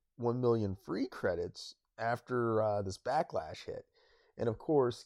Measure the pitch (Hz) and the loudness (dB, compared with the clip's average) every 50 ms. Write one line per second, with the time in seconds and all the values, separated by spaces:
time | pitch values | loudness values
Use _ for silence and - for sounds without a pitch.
0 | _ _ _ - 117 120 120 123 123 120 117 113 107 98 92 - - - 165 214 | _ _ _ -2 0 0 2 4 4 4 4 4 2 -2 -2 -6 -6 -6 -2 -2
1 | 277 381 - - - 98 87 85 87 90 - - - - - _ _ _ _ - | -2 -4 -4 -2 0 0 0 0 -2 -4 -6 -12 -16 -16 -18 _ _ _ _ -4
2 | 113 117 123 117 - - 127 123 117 117 113 107 110 107 104 101 98 95 95 - | -2 -2 -2 -4 -4 -2 0 2 2 2 4 4 2 2 2 0 -2 -4 -6 -6
3 | _ 120 135 156 170 - - 101 80 78 87 - - - - - - _ _ _ | _ 0 0 0 0 0 -4 -6 -6 -6 -12 -12 -10 -10 -10 -10 -12 _ _ _
4 | _ _ _ _ _ _ _ - 113 117 107 - - - 156 143 127 120 120 - | _ _ _ _ _ _ _ -2 -2 -2 -2 -2 0 2 4 4 4 4 0 -4
5 | - | -2